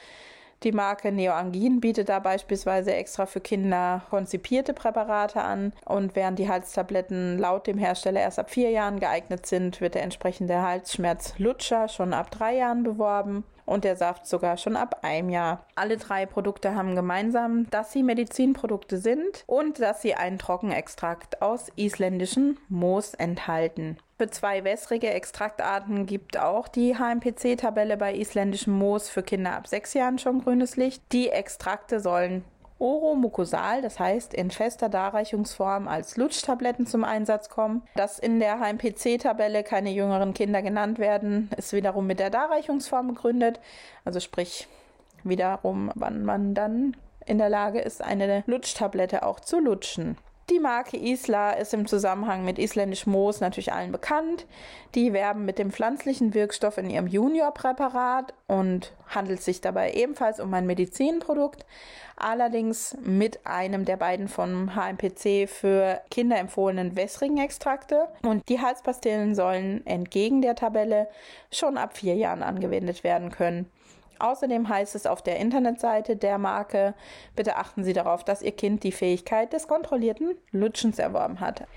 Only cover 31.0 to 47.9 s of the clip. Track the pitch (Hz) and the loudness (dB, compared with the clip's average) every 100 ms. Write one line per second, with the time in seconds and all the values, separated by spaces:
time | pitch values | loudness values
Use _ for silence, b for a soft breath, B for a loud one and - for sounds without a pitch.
31 | _ 247 247 - 196 - 190 202 - 226 | _ 0 2 0 -4 -8 -6 -6 -2 -2
32 | 196 175 180 185 180 - - - 254 302 | 2 2 2 -2 -6 -18 -20 -2 0 2
33 | 311 294 240 - 175 165 196 247 247 - | 4 4 2 0 0 0 0 0 -2 -2
34 | 180 214 - - 180 - 226 - 220 196 | 0 0 -2 -4 -2 0 -2 0 0 0
35 | 190 208 214 208 208 - 196 196 196 156 | 0 0 0 -2 -2 -2 0 0 -2 -4
36 | - - 269 - - 247 247 247 240 226 | -4 -2 0 0 -2 0 0 0 0 0
37 | 220 214 214 214 - - 220 226 - - | 2 0 0 -2 -2 -2 0 0 -4 -2
38 | - - 226 226 214 220 214 214 233 - | -2 0 2 4 4 2 0 0 -2 0
39 | 240 240 254 226 214 214 208 202 202 196 | 0 2 2 2 2 2 0 0 0 0
40 | 196 190 196 185 202 202 196 208 208 226 | 2 2 0 0 0 0 0 0 0 2
41 | 208 208 208 208 214 - - 202 196 196 | 2 2 2 0 0 -6 -4 0 0 0
42 | 190 185 196 220 302 311 311 285 - 262 | 0 0 0 0 2 0 0 -2 0 -2
43 | 247 240 233 240 233 233 B B B B | -2 -2 0 4 2 0 B B B B
44 | - 175 - - 175 - - B B B | -6 -6 -4 -4 -4 -8 -16 B B B
45 | _ _ 185 185 185 190 185 190 202 220 | _ _ -2 0 0 0 -2 -2 -4 -2
46 | - 220 208 202 202 202 214 226 277 247 | -4 -2 -2 0 0 0 0 0 0 -2
47 | - - - 214 208 208 208 220 226 | -12 -14 0 2 4 2 0 -2 -4